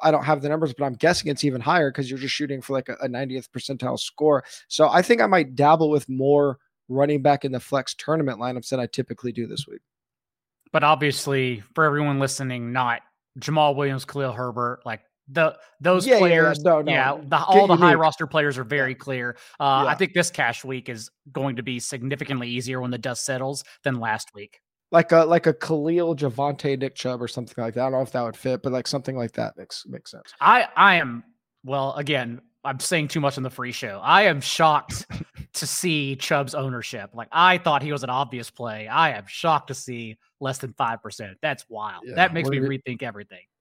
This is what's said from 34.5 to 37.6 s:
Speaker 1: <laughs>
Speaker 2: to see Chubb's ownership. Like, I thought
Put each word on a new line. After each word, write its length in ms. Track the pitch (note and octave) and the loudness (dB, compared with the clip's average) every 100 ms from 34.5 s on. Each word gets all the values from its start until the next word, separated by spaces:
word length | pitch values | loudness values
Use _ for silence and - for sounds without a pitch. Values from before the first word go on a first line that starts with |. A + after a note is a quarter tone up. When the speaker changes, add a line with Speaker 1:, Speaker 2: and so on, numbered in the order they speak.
| - D#3+ D3 - - - | 2 4 4 -2 -10 -10
Speaker 1:
<laughs> 420 | - - - - | -14 -14 -16 -14
Speaker 2:
to 140 | - D3+ | -10 -6
see 500 | - F3+ D3+ C#3 C3 | -4 -2 -2 -2 -6
Chubb's 380 | - D3 C3+ | -2 -2 -2
ownership. 560 | D#3 C3+ B2 - A2+ G2+ | -4 -6 -6 -10 -12 -14
Like, 160 | A2+ A2 | -14 -4
I 260 | D#3+ F#3 | 4 6
thought 240 | F3+ | 6